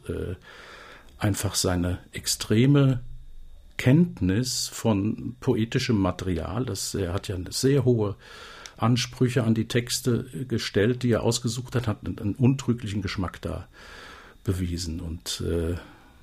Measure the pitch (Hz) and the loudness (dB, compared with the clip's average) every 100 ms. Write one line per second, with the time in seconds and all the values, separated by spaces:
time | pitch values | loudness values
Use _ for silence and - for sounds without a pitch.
0 | - 82 85 92 - - - - - - | -8 -6 -6 -8 -12 -20 -20 -20 -20 -20
1 | - - 107 98 95 - 98 90 90 90 | -20 -2 0 0 -2 0 0 2 0 -2
2 | - - - - - 107 135 143 135 127 | -8 -10 -4 -4 2 4 6 8 6 2
3 | - - - - - - - - 123 151 | -4 -14 -14 -16 -16 -18 -20 0 6 6
4 | 175 - 92 98 127 - - - 117 101 | 6 2 0 2 0 -4 -6 -2 2 2
5 | 104 - 117 - - 107 113 135 - 110 | 2 -2 -6 -6 0 0 0 -2 2 2
6 | 92 87 92 82 80 101 127 98 - - | 2 0 -2 -2 -2 -4 -4 -4 -4 -4
7 | 90 98 - 92 87 - 131 143 127 117 | -2 -4 -4 -8 -6 0 2 4 4 2
8 | 104 - - - - - - - 113 120 | 2 -4 -12 -20 -18 -18 -16 -2 2 2
9 | - - 127 131 113 113 110 120 120 - | 0 0 2 2 2 2 2 -2 -2 -2
10 | 127 117 123 - 127 113 - 104 104 123 | 0 0 -2 -8 -4 -4 0 2 2 2
11 | 123 107 113 117 120 113 123 120 - 104 | 2 2 2 0 -2 -4 -4 -2 -2 -4
12 | - - 104 98 127 135 - 120 107 101 | -6 -4 -4 2 2 2 0 -2 -2 -4
13 | 95 - 87 - 90 82 - - - - | -4 -4 -4 -4 -8 -8 -10 -18 -20 -20
14 | - - - - - 92 90 85 85 82 | -20 -20 -20 -10 -4 -2 -2 -4 -4 -6
15 | 82 82 - - 87 85 82 85 - - | -6 -8 -8 -6 -2 0 0 -4 -8 -20
16 | - - | -20 -20